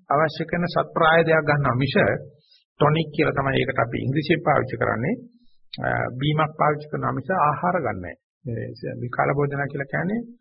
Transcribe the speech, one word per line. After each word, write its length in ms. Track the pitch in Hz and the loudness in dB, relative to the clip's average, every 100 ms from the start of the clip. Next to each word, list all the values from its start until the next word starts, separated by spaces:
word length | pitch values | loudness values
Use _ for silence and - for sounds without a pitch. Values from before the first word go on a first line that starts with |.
අවශ්‍ය 400 | - 139 156 - | 0 2 2 0
කරන 200 | 160 175 175 | -4 -2 0
සත්ප්‍රාය 540 | 156 151 - 160 165 | 0 -2 2 4 6
දෙයක් 240 | 160 160 | 6 4
ගන්නවා 320 | 151 147 135 120 | 4 2 2 2
මිස, 180 | 139 190 101 113 - - _ _ _ _ | 2 2 2 0 -6 -20 _ _ _ _
ටොනික් 280 | 147 156 156 | 2 2 0
කියලා 260 | 147 143 | 0 0
තමයි 180 | 139 135 | 0 0
ඒකට 240 | 131 127 127 | 0 0 0
අපි 180 | 123 127 | -2 -2
ඉංග්‍රීසියෙන් 420 | 113 160 143 160 | -2 -2 0 0
පාවිච්චි 360 | 156 135 120 120 | 2 2 0 0
කරන්නේ. 380 | 117 110 139 240 - _ - - _ | 0 0 -2 -4 -8 _ -20 -20 _
අ, 140 | - 127 120 117 | -6 -2 -2 -2
බීමක් 420 | 120 143 151 156 | -2 0 0 0
පාවිච්චි 320 | 156 151 147 147 | 0 0 0 -4
කරනවා 240 | 143 127 | -4 -4
මිස 160 | 131 135 190 | -4 -2 0
ආහාර 400 | 147 143 180 180 | 2 2 0 0
ගන්නෑ. 360 | 123 101 90 - _ _ | -2 -4 -8 -12 _ _
ඒ 500 | 131 113 117 123 - 120 | -8 -8 -8 -10 -10 -8
විකාල 340 | 120 - 139 | -6 -2 0
භෝජන 340 | 143 143 139 | 0 -2 -2
කියලා 240 | 139 143 139 | -6 -6 -6
කියන්නේ 320 | 151 170 226 233 - | -4 -2 -4 -6 -14